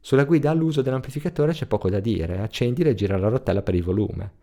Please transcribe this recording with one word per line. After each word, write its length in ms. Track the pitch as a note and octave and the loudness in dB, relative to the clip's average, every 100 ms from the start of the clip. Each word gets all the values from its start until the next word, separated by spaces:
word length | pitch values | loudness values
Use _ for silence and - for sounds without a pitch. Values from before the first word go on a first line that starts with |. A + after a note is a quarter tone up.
Sulla 240 | - C3+ | 2 2
guida 260 | C#3+ D#3+ D3 | 4 2 2
all'uso 300 | D#3+ D#3+ D3+ | 2 0 0
dell'amplificatore 720 | B2+ C3 C3 D3 F3 F3 D3 | 0 -2 -4 -6 -6 0 0
c'è 140 | E3 - | 0 -2
poco 240 | G#2+ F#2+ | -2 0
da 80 | G2 | 0
dire, 400 | G#2 F#2+ E2 F#2 | 0 -2 -2 -4
accendilo 500 | G#2 - A#2+ B2 D#3+ | -6 -2 -2 2 2
e 60 | |
gira 240 | G#2+ G2+ G2 | 2 0 2
la 100 | G2+ | 2
rotella 340 | B2 - F#2+ | 0 0 0
per 120 | F#2+ | 2
il 80 | F2+ | 0
volume. 500 | F2 F#2+ G2+ E2+ G2 - | 0 0 0 -4 -10 -14